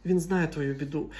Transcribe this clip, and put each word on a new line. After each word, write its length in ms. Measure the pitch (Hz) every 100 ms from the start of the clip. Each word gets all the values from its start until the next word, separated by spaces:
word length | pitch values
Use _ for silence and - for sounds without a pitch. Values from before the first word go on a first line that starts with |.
| 175
Він 140 | 180
знає 280 | 170 185 160
твою 280 | 151 139 135
біду, 360 | 139 151 -